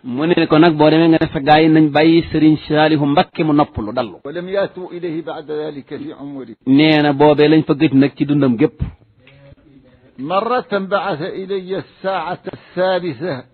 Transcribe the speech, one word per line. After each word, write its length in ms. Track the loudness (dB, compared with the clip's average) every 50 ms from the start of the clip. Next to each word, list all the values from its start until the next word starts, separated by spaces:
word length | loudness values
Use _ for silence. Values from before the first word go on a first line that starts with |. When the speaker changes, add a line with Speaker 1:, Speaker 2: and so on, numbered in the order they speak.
| -12
Speaker 1:
Mu 200 | -8 -6 -2 0
ne 200 | 0 2 2 2
ko 120 | 2 4 4
nag: 140 | 4 4 4
"Boo 140 | 4 2 4
demee 180 | 4 4 4 4
nga 100 | 2 2
ne 60 | 0 -2 -4
sa 80 | -4
gaay 220 | 0 2 4 4 4
yi 40 | 4
nañ 200 | 4 4 4 2
bàyyi 320 | 2 2 4 4 4 4 2 0 -2
Serigne 260 | 2 2 2 2 2 0 -2
Salihu 380 | 0 0 2 2 2 0 0
Mbacke 360 | 0 2 0 0 -2 -2 -4 -2
mu 80 | 0 2
noppalu, 400 | 2 0 0 -2 -10 -10 -8 -6
dallu." 240 | -6 -6 -8 -8 -14 -14
Speaker 2:
ولم 240 | -14 -12 -12 -10 -6
يأتوا 420 | -4 -4 -4 -4 -6 -12 -16 -14 -14
إليه 300 | -10 -10 -8 -8 -8 -10
بعد 280 | -10 -12 -14 -12 -10
ذلك 380 | -10 -8 -8 -10 -12 -14 -14 -14 -14
في 160 | -14 -12 -14 -16
عمره. 420 | -16 -16 -16 -14 -14 -16 -16 -18 _ -2
Speaker 1:
Nee 360 | 2 2 4 4 4 4 2 2
na 100 | 2 2
boobee 360 | 4 4 4 4 4 4 4
lañ 140 | 4 4 2
fa 100 | 2 0
gëj 180 | 0 0 2 4
nag 180 | 4 2 2 0
ci 80 | -4 -4
dundam 300 | -2 0 2 2 2 2
gépp. 240 | 2 0 -2 -2 -4 -10 -10 -10 _ _ _ _ _ _ _ -20 _ _ -20 -20 _ _ _ _ -20 _ _ _ _ _ _ _ -12
Speaker 2:
مرة 500 | -8 -4 -2 -2 -2 0 -2 -4 -4 -4 -4
بعث 500 | -4 -4 -2 -4 -4 -2 -4 -6 -6 -6
إلي 560 | -8 -10 -10 -10 -8 -8 -8 -8 -8 -8 -8
الساعة 600 | -10 -12 _ _ -8 -6 -6 -6 -6 -8 -10 -10 -12 -14 -16
الثالثة 920 | -16 -18 -12 -6 -2 -2 0 0 -2 -2 -6 -8 -8 -8 -8 -8 -8 -10 _